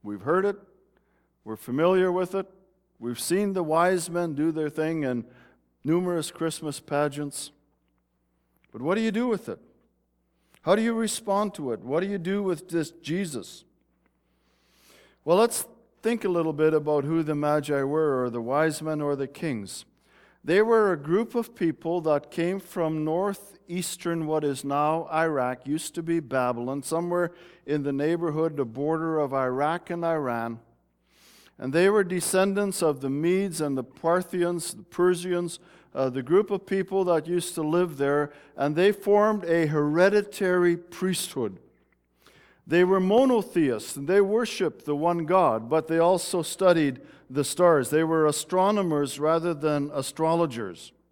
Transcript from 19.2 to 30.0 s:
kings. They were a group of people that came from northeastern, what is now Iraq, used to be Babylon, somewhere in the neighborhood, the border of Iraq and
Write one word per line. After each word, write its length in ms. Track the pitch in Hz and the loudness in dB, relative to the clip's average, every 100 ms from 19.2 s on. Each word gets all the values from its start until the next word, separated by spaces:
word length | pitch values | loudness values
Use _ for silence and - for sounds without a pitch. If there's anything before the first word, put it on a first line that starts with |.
| 139 | -6
kings. 580 | - 165 120 98 - - _ _ _ _ _ | -6 -6 -6 -8 -14 -18 _ _ _ _ _
They 200 | 143 180 | 0 2
were 280 | 220 226 208 | 6 4 4
a 60 | 165 | 0
group 380 | 143 185 226 233 | 0 0 0 -4
of 180 | 226 | -6
people 480 | - 165 151 160 175 | -2 -2 -2 -4 -2
that 300 | 160 147 - | 2 0 0
came 280 | - 170 196 | -4 -2 -4
from 460 | 185 190 160 156 151 | -8 -4 -2 -2 -2
northeastern, 1200 | 165 202 196 - - _ 175 175 - 175 170 156 | -2 -2 -6 -14 -20 _ -8 -6 -6 -4 -4 -2
what 180 | 156 | 0
is 200 | 147 135 | 0 -4
now 440 | 139 143 151 160 156 | -2 0 0 0 -2
Iraq, 540 | 160 165 147 123 127 135 | -2 0 0 -2 -4 -6
used 260 | 151 - - | -6 -6 -10
to 80 | |
be 160 | 165 170 | -4 -4
Babylon, 640 | 135 131 123 120 123 139 | -2 -2 0 -2 -4 -6
somewhere 500 | 131 165 175 175 175 - - - - | -4 -4 -2 -2 -2 -6 -20 -20 -4
in 160 | 147 | -4
the 100 | 143 | -2
neighborhood, 640 | 139 151 170 170 151 160 143 | -2 0 0 -2 -2 -2 -2
the 80 | 123 | -4
border 540 | 117 147 160 160 160 | -2 -2 -2 -2 -2
of 140 | 143 | 0
Iraq 580 | 135 131 127 147 170 - | 0 0 0 0 -2 -6
and 120 | 175 | -4